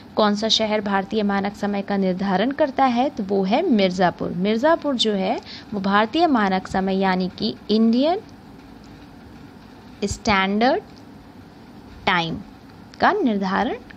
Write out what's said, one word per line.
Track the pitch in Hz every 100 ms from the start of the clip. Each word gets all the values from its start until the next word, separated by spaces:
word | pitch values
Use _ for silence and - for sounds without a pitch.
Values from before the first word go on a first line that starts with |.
| - -
कौन | 214
सा | 208 220
शहर | - 220 214
भारतीय | 208 196 190 220
मानक | 202 196 202 202
समय | 202 202
का | 196 202
निर्धारण | 190 185 196 185 233
करता | 277 302 262
है? | 269 240 277
तो | 294
वो | 190 202
है | 190 240 370
मिर्ज़ापुर। | 220 190 180 175 - -
मिर्ज़ापुर | 175 196 220 294 330 294
जो | 254 220
है | 202 190 240 - - -
वो | 208
भारतीय | 196 202 220 311 339
मानक | 254 202 185 185
समय | 196 190 190
यानी | 190 185 185 -
कि | 214 - -
इंडियन | 214 226 233 294 381 - - - - - - - - - - - - - - - - - -
स्टैंडर्ड | 202 - - 196 190 208 240 349 - - - - - - - - - - - - -
टाइम | 180 165 - - - - - - -
का | 233
निर्धारण | 392 294 202 190 190 220 453 -